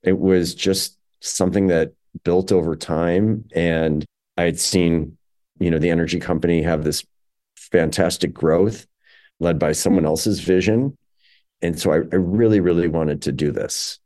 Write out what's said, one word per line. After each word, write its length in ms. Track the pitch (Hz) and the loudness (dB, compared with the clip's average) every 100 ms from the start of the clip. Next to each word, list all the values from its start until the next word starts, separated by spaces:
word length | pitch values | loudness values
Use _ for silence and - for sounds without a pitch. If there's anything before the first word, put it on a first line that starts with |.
It 160 | - 92 | 0 0
was 380 | 95 92 85 - | 4 2 2 -2
just 420 | 98 95 - _ _ _ | -2 -2 -4 _ _ _
something 480 | - - 92 95 98 | -10 -2 0 2 2
that 240 | 85 80 _ _ - | 2 0 _ _ -8
built 300 | - 90 92 | 0 0 2
over 220 | 95 80 80 | 0 0 -6
time. 680 | - 80 85 90 107 110 110 | -4 -2 0 0 0 -2 -4
And 520 | - 85 82 80 76 76 _ _ - | -2 0 0 0 -2 -4 _ _ -2
I 60 | |
had 160 | 87 82 | -2 0
seen, 580 | - 95 85 82 - - _ _ _ _ | 0 2 2 0 -4 -12 _ _ _ _
you 100 | 87 | -2
know, 80 | 82 | 0
the 120 | 85 | 0
energy 300 | 85 82 87 | 0 0 -4
company 420 | - 82 85 85 | -4 -2 0 0
have 240 | 80 80 76 | 0 -2 -2
this 200 | 73 - _ _ _ _ - | -6 -10 _ _ _ _ -20
fantastic 760 | - 90 82 78 87 - 76 | -2 0 0 0 -2 0 -6
growth 540 | - 80 82 101 110 - _ _ - _ _ | -2 0 2 2 -2 -16 _ _ -20 _ _
led 200 | - 165 | -2 0
by 140 | 76 | 0
someone 320 | - - 92 78 | 0 2 2 2
else's 340 | 80 110 90 | 0 -2 -2
vision. 580 | - 92 92 113 139 - _ _ _ _ _ _ | 2 2 4 0 0 -6 _ _ _ _ _ _
And 180 | 85 80 | -6 -2
so 120 | - | 0
I, 60 | 78 | 0
I 180 | 82 92 | 0 -2
really, 440 | 87 101 117 104 | 0 2 4 4
really 280 | 87 85 87 | 2 2 0
wanted 340 | 80 78 73 | 0 -2 -4
to 80 | - | -6
do 200 | 69 73 | -2 -4
this. 480 | 69 - - - - | -4 -6 -8 -10 -12